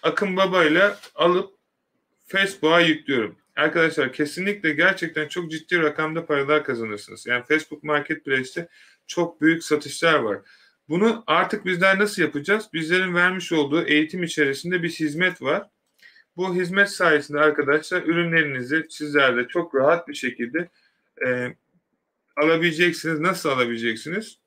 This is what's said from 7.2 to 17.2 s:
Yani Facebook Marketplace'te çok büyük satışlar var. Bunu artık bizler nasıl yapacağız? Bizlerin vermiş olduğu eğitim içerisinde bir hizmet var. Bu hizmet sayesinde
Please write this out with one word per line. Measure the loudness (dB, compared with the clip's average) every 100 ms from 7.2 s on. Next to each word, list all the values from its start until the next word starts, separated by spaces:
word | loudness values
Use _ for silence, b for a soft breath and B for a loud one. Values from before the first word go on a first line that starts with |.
| -4
Yani | -4
Facebook | 0 -2 -2 -12
Marketplace'te | -2 -2 -2 -8 -2 -2 -2 -8 -12 b b b _
çok | -4 -4 0
büyük | 0 2
satışlar | 0 -2 -2 -2 2 2
var. | 0 -4 b b b b _
Bunu | 2 2 0 0
artık | 0 0 -2 -4
bizler | 0 2 4
nasıl | 0 0
yapacağız? | -2 -2 -2 -2 -2
Bizlerin | -8 0 0 2
vermiş | 2 2 0 -2
olduğu | 0 2 0
eğitim | 2 2 0 -4
içerisinde | -6 0 0 0 -4 -2
bir | -2
hizmet | -4 -4 0 -2 -2
var. | -2 -2 -4 _ _ _ b b b -6
Bu | -4
hizmet | -2 -2 2 2
sayesinde | 2 2 2